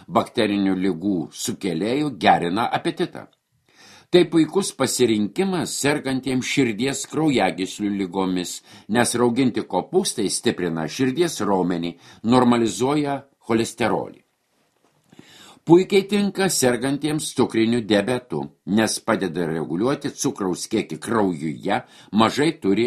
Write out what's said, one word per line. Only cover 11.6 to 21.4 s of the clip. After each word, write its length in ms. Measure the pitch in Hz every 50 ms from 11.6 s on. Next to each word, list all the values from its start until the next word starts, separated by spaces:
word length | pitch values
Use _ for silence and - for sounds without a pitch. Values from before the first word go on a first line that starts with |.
| 90 87 90 85 82 85 85 - - - - -
normalizuoja 1000 | - 110 120 127 123 120 120 117 117 113 98 95 123 131 147 151 147 143 139 139 139 _ _ _
cholesterolį. 880 | _ - 117 113 113 113 - - 120 107 92 80 58 50 50 - _ _ _ _ _ _ _ _ _ _ _ _ _ _ _ _ _ _ - - - - - - - - - _ - -
Puikiai 380 | 160 180 190 185 202 190 190 196
tinka 380 | 202 202 202 196 - - 196 185
sergantiems 840 | - - - 127 120 117 117 139 143 139 147 156 156 156 151 - -
cukriniu 460 | - 120 - - 113 113 113 117 123 113
diabetu, 560 | 95 107 101 98 98 127 123 - - - 76 69 71 _ _ -
nes 280 | - 95 107 110 104 - -
padeda 440 | - - 113 95 95 90 78 87 87
reguliuoti 720 | 80 80 82 78 64 76 87 107 127 143 143 - 143 -
cukraus 480 | - - 143 - - 101 92 87 80 -
kiekį 320 | - - 107 87 - 82
kraujuje, 840 | 76 - 107 113 113 104 95 87 73